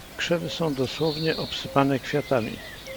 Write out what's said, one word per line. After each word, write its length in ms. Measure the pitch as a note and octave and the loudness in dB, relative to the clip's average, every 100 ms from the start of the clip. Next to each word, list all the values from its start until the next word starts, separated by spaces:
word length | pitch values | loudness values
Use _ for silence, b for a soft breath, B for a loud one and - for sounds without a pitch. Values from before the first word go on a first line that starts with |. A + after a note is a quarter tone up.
| - - | -12 -6
Krzewy 320 | - E3+ E3 | 0 0 0
są 240 | - E3 | 0 0
dosłownie 640 | C3+ B2+ - D#3 D3+ D#3+ - | 2 0 2 0 2 0 0
obsypane 640 | B2+ - - C#3 C#3 C3+ | -2 -4 0 4 4 2
kwiatami. 520 | - D3 - C3 A2 - - - - | 0 -2 2 2 2 -4 -10 -12 -10